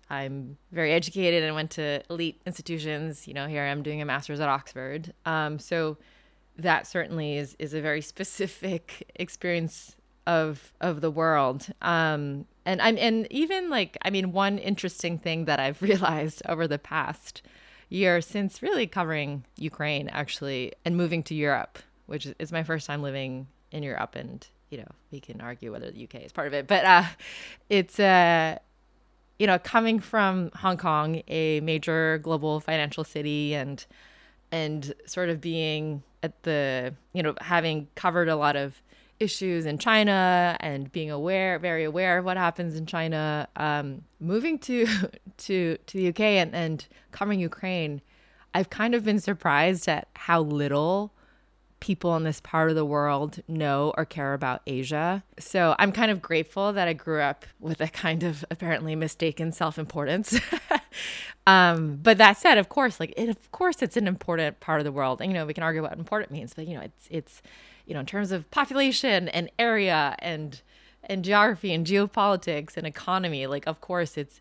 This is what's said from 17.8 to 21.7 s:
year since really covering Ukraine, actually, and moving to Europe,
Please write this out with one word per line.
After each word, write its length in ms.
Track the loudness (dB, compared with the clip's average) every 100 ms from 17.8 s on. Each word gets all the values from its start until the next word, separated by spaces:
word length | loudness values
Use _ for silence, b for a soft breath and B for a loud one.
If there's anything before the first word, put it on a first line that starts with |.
| B
year 320 | 0 4 4
since 400 | 0 -4 -4 -4
really 260 | -2 0 -2
covering 560 | -2 -2 -2 -4 -8 -12 -10
Ukraine, 500 | -10 -6 -4 -4 -4
actually, 640 | -6 -6 -8 -6 -6 -6 -6 -2
and 100 | 0
moving 280 | 0 -2
to 120 | -4 -2
Europe, 440 | 0 0 -2